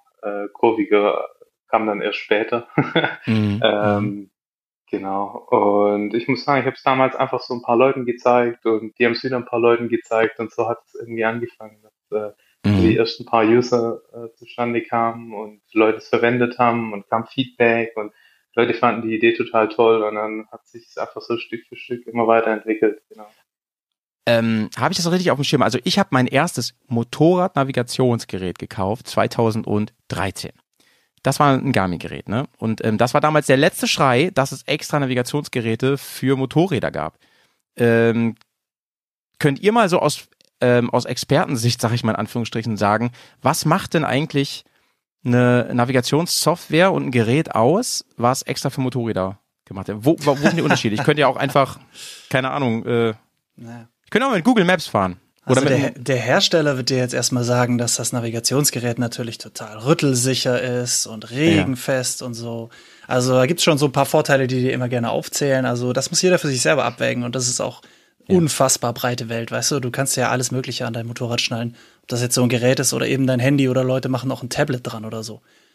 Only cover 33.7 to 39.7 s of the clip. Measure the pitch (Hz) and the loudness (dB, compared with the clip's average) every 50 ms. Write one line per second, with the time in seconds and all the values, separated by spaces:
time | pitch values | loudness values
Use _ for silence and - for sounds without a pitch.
33.7 | - - - 233 - - 160 135 120 123 160 185 - 131 135 - 139 - - - | 0 -2 -4 -2 0 2 2 2 4 2 2 0 0 0 -2 -2 -4 -10 -6 -6
34.7 | 147 151 - - - 147 143 127 127 123 123 - - 147 151 - - 131 113 113 | -6 -6 -4 -2 -2 -2 0 0 -2 -2 -2 -2 -4 -6 -6 -4 -6 -4 -2 -2
35.7 | 113 - 127 135 139 139 - - - - 131 131 139 131 131 131 - 151 175 196 | -2 0 0 0 0 -2 -4 -12 -8 -2 0 0 2 2 0 0 2 2 2 2
36.7 | 160 104 80 73 - 76 76 80 _ _ _ _ _ _ _ _ _ _ _ _ | 0 -2 -2 -4 -4 -4 -8 -8 _ _ _ _ _ _ _ _ _ _ _ _
37.7 | - - 120 117 117 117 117 117 110 117 117 113 110 _ _ _ _ _ _ _ | -2 2 4 4 4 4 4 4 2 2 0 -2 -4 _ _ _ _ _ _ _
38.7 | _ _ _ _ _ _ _ _ _ _ _ _ _ - - 147 139 - - 202 | _ _ _ _ _ _ _ _ _ _ _ _ _ 0 0 0 0 2 0 2